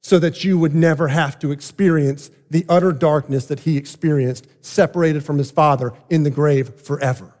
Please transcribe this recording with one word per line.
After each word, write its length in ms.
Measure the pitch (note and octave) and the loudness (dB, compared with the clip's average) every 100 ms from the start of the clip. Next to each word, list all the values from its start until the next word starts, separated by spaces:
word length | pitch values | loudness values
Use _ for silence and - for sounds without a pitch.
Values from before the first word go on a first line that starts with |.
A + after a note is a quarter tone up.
so 160 | - F#3 | 2 2
that 240 | E3 - | 2 -2
you 140 | F#3+ F3+ | 0 2
would 160 | D#3+ | 2
never 360 | D#3 E3 D#3 D#3 | 2 2 2 0
have 280 | C#3 C#3 - | 0 -2 -4
to 120 | D3 | -6
experience 800 | C#3+ - - G3 D#3+ C#3 C#3 - _ _ | -6 -10 0 2 2 0 -2 -12 _ _
the 160 | D#3+ F3 | -4 2
utter 220 | F3+ F#3 | 2 2
darkness 560 | C#3+ D#3+ D3+ C3+ C3+ - | 2 2 0 0 -4 -4
that 140 | C#3+ | -6
he 140 | - C#3+ | -2 -4
experienced, 720 | C#3 - E3 D3 B2+ B2+ - _ | -4 -4 -2 0 -2 -4 -14 _
separated 640 | - - F3 F3 E3 D3+ C#3+ | -6 0 0 2 0 0 -2
from 120 | C#3+ | -4
his 140 | C3+ | -2
Father 420 | - D3+ C3+ B2 - _ | 2 2 2 -2 -8 _
in 140 | D#3+ | 0
the 60 | D3 | 0
grave 500 | C3+ D3+ C#3 A#2+ - | 0 2 2 -2 -10
forever. 520 | - C#3 C3+ B2 F#2 _ | -10 -4 -2 -4 -10 _